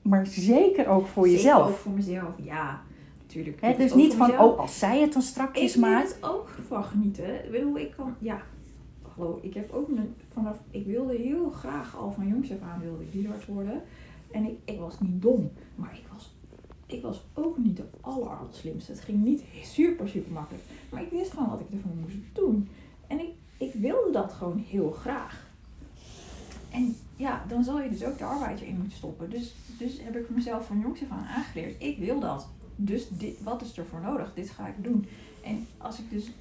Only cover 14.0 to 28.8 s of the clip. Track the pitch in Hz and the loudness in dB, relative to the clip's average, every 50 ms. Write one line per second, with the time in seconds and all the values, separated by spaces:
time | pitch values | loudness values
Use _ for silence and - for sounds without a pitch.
14 | - - - - - - - 214 214 220 240 - - - 214 175 170 170 - - | -20 -20 -20 -20 -18 -8 -4 -4 -2 -2 -4 -8 -10 -10 -10 -8 -8 -10 -4 -2
15 | 196 180 180 185 185 233 262 220 156 143 - - - - - - - - - - | -2 -2 0 4 4 6 6 6 2 -2 -6 -12 -20 -16 -12 -12 -10 -10 -12 -16
16 | - - - 214 - - - - - - - - - - - - - - - 240 | -18 -18 -18 -18 -18 -20 -20 -20 -20 -20 -20 -20 -20 -20 -20 -20 -16 -14 -12 -10
17 | 247 233 196 196 - - - - 311 330 339 269 233 208 180 180 202 - - - | -8 -8 -10 -10 -12 -14 -6 -4 -2 -2 0 2 2 2 2 0 -8 -14 -16 -14
18 | - 254 269 262 233 214 - - - - - - - 165 - 190 - - - - | -12 -8 -6 -6 -6 -6 -8 -12 -12 -14 -14 -12 -12 -10 -10 -10 -12 -12 -16 -14
19 | - - 208 208 214 240 294 294 - - - - - - - - 330 349 339 - | -8 0 2 4 4 4 4 2 0 -12 -18 -18 -16 -6 2 4 4 4 4 0
20 | 196 202 - 190 - - 170 156 156 - - - - - - - - - - - | -4 -4 -4 -6 -6 -6 -8 -10 -8 -10 -14 -16 -16 -18 -20 -20 -16 -12 -10 -10
21 | - 339 349 349 381 381 - 320 262 208 - - - - 202 196 - 185 165 165 | -8 -6 -4 -4 -4 -4 -2 -2 -2 -2 -2 -6 -10 -8 -10 -8 -8 -6 -8 -6
22 | 165 175 196 208 - - - 415 392 294 214 208 202 - - - - - - - | -8 -8 -10 -12 -12 -10 -2 0 2 2 2 2 0 -4 -8 -18 -20 -20 -20 -20
23 | - - 285 311 339 339 - - - - - - 262 269 - 220 202 269 381 523 | -12 -8 -6 -6 -6 -8 -12 -16 -20 -20 -8 -8 -8 -6 -4 -2 0 2 2 2
24 | 453 359 277 208 190 196 - - 190 175 175 208 - - 190 202 170 151 156 - | 2 2 2 0 -2 -2 -6 -6 -6 -4 -4 -4 -6 -2 -2 0 0 0 -2 -6
25 | - 156 143 - - - - - - - - - - - - - - - - - | -6 -6 -6 -6 -8 -10 -14 -16 -18 -20 -20 -20 -20 -20 -20 -20 -20 -20 -20 -20
26 | - - - - - - - - - - - - - - - 247 254 220 226 - | -20 -20 -20 -18 -18 -16 -16 -16 -16 -16 -16 -16 -16 -8 -2 0 0 0 0 -4
27 | - - - - 262 269 - - - 190 233 240 240 247 277 294 269 247 208 185 | -10 -20 -10 -6 -4 -4 -4 -4 -6 -4 2 2 2 2 2 -2 -2 -2 -4 -4
28 | 220 254 277 - - 233 262 285 269 - - - - - 196 180 | -4 -6 -6 -4 -4 -4 -4 -2 -2 -4 -6 -8 -8 -6 -4 -4